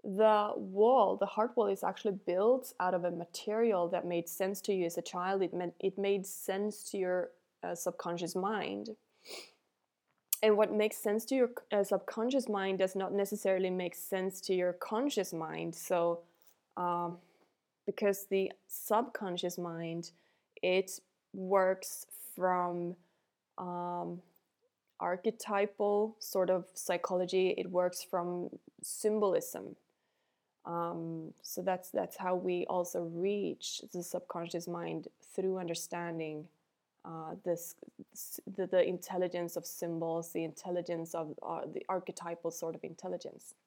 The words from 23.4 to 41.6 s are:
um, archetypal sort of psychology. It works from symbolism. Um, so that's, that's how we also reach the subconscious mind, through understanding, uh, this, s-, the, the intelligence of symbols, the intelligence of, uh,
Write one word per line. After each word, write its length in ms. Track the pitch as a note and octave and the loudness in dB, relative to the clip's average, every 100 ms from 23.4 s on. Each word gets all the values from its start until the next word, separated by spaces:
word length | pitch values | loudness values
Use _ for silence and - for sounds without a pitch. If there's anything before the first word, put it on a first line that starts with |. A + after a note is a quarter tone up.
| _ - | _ -10
um, 640 | F3+ F3 F3 F3 F3 F3 _ _ _ _ _ _ _ - | -6 -4 -4 -4 -4 -8 _ _ _ _ _ _ _ -4
archetypal 1160 | F3+ F#3 A3+ A3+ - G3+ G3+ - G#3 G#3 A3 A3 | -2 2 0 -2 -2 2 2 2 2 4 2 -2
sort 300 | - F#3+ F3+ | -2 2 4
of 160 | F#3 F3 - | 4 0 -8
psychology. 800 | - F3 - F3+ F3+ F#3 F#3 - | -2 -2 2 0 4 4 4 2
It 120 | - | 0
works 340 | F3+ F3+ F3+ | 2 2 -2
from 460 | - F3+ F3 F3 F3 - - - | -2 -2 0 -2 -4 -8 -18 -14
symbolism. 960 | - - G#3+ G#3+ G3+ E3 E3 - - - _ _ _ _ _ _ _ _ - | -10 0 2 4 4 4 0 -8 -10 -14 _ _ _ _ _ _ _ _ -6
Um, 680 | E3+ E3+ E3+ E3 E3 D#3+ - | -2 -2 -2 -4 -6 -8 -12
so 200 | - - | -10 -4
that's, 280 | F#3 F#3 - | 0 -2 -2
that's 260 | - - - | -2 -2 -2
how 180 | F#3 F3+ | 0 0
we 300 | F#3 F3+ - | 2 0 0
also 360 | F3+ F3 E3+ E3+ E3+ | 0 0 -2 -2 0
reach 640 | G3 G#3 F#3 - - - - | 0 2 -2 -4 -6 -8 -8
the 100 | F3+ | -8
subconscious 640 | F3 F3+ - E3+ E3+ E3+ F3 | -6 -8 -6 -8 -4 -4 -4
mind, 400 | E3+ E3+ E3 - _ - | -6 -4 -6 -8 _ -8
through 260 | - F#3+ F#3 | -2 0 0
understanding, 840 | F3 E3 - F3 E3+ E3 D#3 D3+ D#3 _ _ _ _ _ E3 | -2 -6 -4 -6 -4 -4 -4 -6 -12 _ _ _ _ _ -14
uh, 300 | D#3+ D#3+ F#3 F3+ | -10 -10 -6 -2
this, 300 | E3+ - - - - - | -2 -4 -14 -20 -18 -16
s-, 300 | - - - - F#3+ | -14 -12 -12 -10 -4
the, 100 | F#3 | 2
the 180 | F#3 F3 | 4 4
intelligence 720 | F3 - F3+ F3+ F3 E3+ E3+ | 0 -4 -2 -2 -2 -4 -6
of 100 | - | -8
symbols, 680 | - E3+ E3 E3 E3 E3+ | -6 -4 -2 -2 -2 -4
the 100 | E3+ | -6
intelligence 720 | E3 - F#3+ F3 F3 E3 E3 E3+ | -6 -8 -4 -4 -2 -6 -4 -6
of, 180 | D#3 - | -6 -8
uh, 200 | - E3 | -6 -6